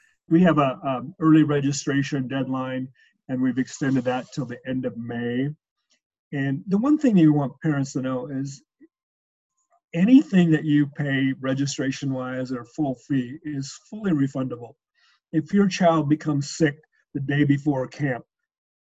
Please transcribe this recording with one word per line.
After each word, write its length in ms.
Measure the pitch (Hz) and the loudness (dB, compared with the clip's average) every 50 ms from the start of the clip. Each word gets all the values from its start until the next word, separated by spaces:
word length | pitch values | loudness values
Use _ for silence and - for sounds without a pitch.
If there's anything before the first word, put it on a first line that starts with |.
| _ _ _ _ _ - | _ _ _ _ _ 2
We 140 | 160 170 | 4 4
have 160 | 185 165 151 151 | 6 6 4 4
a, 200 | 143 131 127 - - | 2 0 -2 -4 -6
a 180 | 139 127 120 123 - - - | -6 -6 -6 -6 -10 -6 0
early 220 | 165 160 156 160 | 4 6 6 6
registration 840 | 147 139 147 143 131 143 143 - - 143 135 139 139 - 151 135 127 120 | 6 4 2 0 0 -2 -4 -4 -4 -2 -2 0 -2 -2 -4 -4 -4 -4
deadline, 600 | 135 135 127 131 131 131 131 131 127 127 131 135 _ _ _ _ _ _ _ - | -4 -4 -4 -4 -4 -6 -6 -6 -6 -8 -8 -10 _ _ _ _ _ _ _ -8
and 140 | 131 127 | -4 -2
we've 160 | 131 127 120 131 | -2 0 0 -2
extended 460 | 123 - - - 147 135 135 131 120 | -4 -6 -6 -4 -2 0 0 0 0
that 280 | 127 123 127 117 - | -2 -2 -4 -6 -8
till 140 | - 151 127 | -8 -8 -8
the 120 | 117 120 - - | -8 -10 -10 -8
end 200 | 131 - 262 254 | -8 -6 -4 -6
of 100 | 247 - | -6 -8
May. 520 | - 117 117 240 233 240 - 240 254 143 147 151 - _ _ _ _ _ _ _ _ _ _ _ _ _ _ | -8 -10 -8 -6 -6 -4 -4 -2 -2 -2 -4 -6 -10 _ _ _ _ _ _ _ _ _ _ _ _ _ _
And 300 | 156 139 139 139 135 - - 202 | -6 -4 -4 -2 -4 -4 -4 -2
the 100 | 190 208 | -2 0
one 200 | 240 294 302 302 | 2 2 2 2
thing 160 | 294 254 208 | 2 4 6
that 60 | 175 | 6
you 100 | 160 151 | 6 6
want 280 | 147 147 139 123 - _ | 6 4 0 -4 -6 _
parents 320 | - 160 147 139 135 139 - | -4 -2 -2 -2 -2 -4 -6
to 80 | 135 | -6
know 240 | 127 131 131 123 127 147 | -4 -4 -4 -6 -6 -8
is 340 | 139 131 139 139 139 - _ _ _ _ - _ _ _ _ _ _ _ _ _ _ _ _ _ _ _ _ _ _ _ _ _ - | -8 -8 -8 -8 -10 -16 _ _ _ _ -20 _ _ _ _ _ _ _ _ _ _ _ _ _ _ _ _ _ _ _ _ _ -2
anything 560 | 170 190 233 262 277 311 - 196 180 175 165 | 2 6 8 8 6 6 6 4 4 6 6
that 140 | 156 147 151 | 4 2 2
you 220 | 156 147 147 143 | 2 2 2 2
pay 460 | 139 - - 147 143 135 135 135 135 135 131 | 0 -2 -6 -4 -2 0 0 0 0 -2 -2
registration-wise 1120 | 127 131 131 135 143 139 - - 131 135 131 - 147 135 131 127 127 127 127 131 127 123 | -4 -2 -2 -2 -2 -4 -4 -4 -4 -4 -4 -4 -4 -4 -4 -4 -6 -6 -6 -6 -6 -6
or 120 | 131 120 113 | -8 -8 -10
full 300 | - _ - 151 135 127 - _ - | -10 _ -4 -4 -4 -4 -6 _ -2
fee 300 | 143 131 123 120 139 160 - | -2 -2 -2 -4 -8 -12 -10
is 280 | 151 147 135 139 139 - - _ _ | -8 -8 -8 -8 -10 -12 -18 _ _
fully 220 | 208 214 208 190 | -12 -4 -2 0
refundable. 640 | 160 139 139 135 - 135 131 127 123 120 120 117 - _ _ _ _ _ _ _ _ _ _ _ | 0 2 0 0 -2 -4 -6 -6 -8 -10 -12 -16 -20 _ _ _ _ _ _ _ _ _ _ _
If 200 | - 156 151 - 202 | -4 -4 -2 0 2
your 120 | 202 202 | 2 2
child 420 | 185 - - 185 165 165 160 147 143 | 2 2 2 4 4 4 4 2 2
becomes 480 | 151 151 - 156 143 143 139 - - | 0 0 0 -2 -2 -2 -2 -4 -2
sick 220 | - 160 143 143 - _ _ _ _ _ _ - | 0 0 0 0 -4 _ _ _ _ _ _ -8
the 60 | 139 | -6
day 240 | 135 139 143 143 147 | -4 -2 0 2 4
before 420 | 139 143 143 139 156 139 131 127 - | 4 2 2 0 0 -2 -2 -4 -6
camp, 360 | - - 147 139 123 117 - _ _ _ _ _ _ _ _ _ _ _ _ | -6 -6 -4 -4 -4 -6 -10 _ _ _ _ _ _ _ _ _ _ _ _